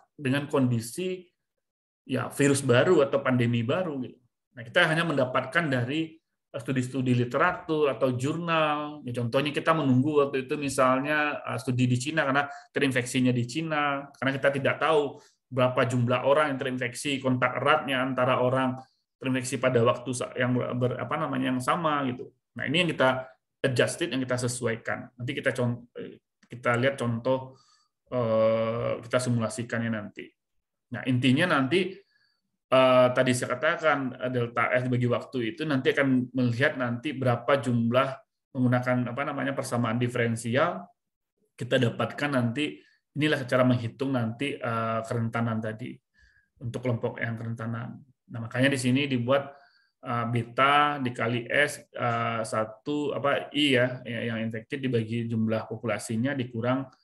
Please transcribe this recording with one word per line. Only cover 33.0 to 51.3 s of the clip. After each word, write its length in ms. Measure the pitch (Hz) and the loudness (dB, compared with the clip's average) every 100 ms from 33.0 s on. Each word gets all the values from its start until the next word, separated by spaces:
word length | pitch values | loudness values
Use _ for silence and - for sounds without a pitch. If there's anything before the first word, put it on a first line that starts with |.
| 123 | 6
tadi 220 | 127 127 | 4 2
saya 240 | 123 117 123 | 2 -2 -2
katakan, 580 | 156 170 156 143 131 - | -2 0 0 0 -2 -6
eh, 140 | 127 | -4
delta 400 | 127 117 120 113 | -2 -2 0 2
S 140 | 127 127 | 2 0
dibagi 240 | 123 120 | 0 2
waktu 480 | 113 - 131 110 110 | 0 -2 -4 -4 -4
itu 80 | 156 | -2
nanti 260 | 131 151 | 0 2
akan 380 | 143 135 127 127 | 2 4 2 0
melihat 460 | 131 120 113 147 135 | 0 0 2 2 0
nanti 400 | 120 117 156 131 | -4 -4 -4 0
berapa 400 | 127 120 - 139 | 0 2 2 2
jumlah 500 | 123 117 117 123 135 - _ _ _ | 2 2 4 2 2 -4 _ _ _
menggunakan, 580 | 135 123 123 123 127 120 | 0 2 2 2 0 -2
apa 100 | 120 147 | -4 -6
namanya, 320 | 139 131 135 | -4 -4 -4
persamaan 400 | 123 120 117 120 | -4 -2 0 0
diferensial, 880 | 123 123 117 113 117 123 170 190 - _ _ _ _ _ _ - | -2 0 0 -2 0 0 0 -2 -12 _ _ _ _ _ _ -10
kita 240 | 123 135 | 0 2
dapatkan 480 | 117 - 123 - 147 | 2 0 -4 -2 -2
nanti, 460 | 135 117 123 147 - _ _ _ 143 | 0 0 -2 -4 -8 _ _ _ -2
inilah 240 | 151 143 123 | 0 0 2
cara 160 | 127 127 | 4 4
menghitung 480 | 117 110 - 135 | 4 0 -4 -2
nanti, 420 | 127 113 113 139 - | 0 -2 -4 -6 -4
eh, 440 | 117 113 113 113 | -4 -2 -2 -4
kerentanan 540 | 110 120 113 117 117 110 | -2 -2 -2 -2 -2 -2
tadi, 380 | 110 110 131 131 _ _ _ _ _ - | -4 -8 -12 -14 _ _ _ _ _ -12
untuk 240 | 120 123 123 | -10 -4 -2
kelompok 340 | 117 117 - | -2 -4 -4
yang 160 | 113 113 | -6 -6
kerentanan. 640 | 117 117 113 113 127 - - _ - | -8 -8 -6 -8 -10 -14 -20 _ -14
Nah, 100 | 120 | -12
makanya 320 | 113 123 135 | -6 0 2
di 80 | 135 | 2
sini 300 | 123 131 143 | 2 2 2
dibuat 460 | 127 117 139 139 - _ _ _ _ | -2 2 0 0 -14 _ _ _ _
eh, 220 | 131 120 117 | -6 -4 -2
beta 720 | 120 113 - 135 147 147 143 | -2 -2 2 6 6 4 0
dikali 480 | 127 - 117 | -4 -2 -2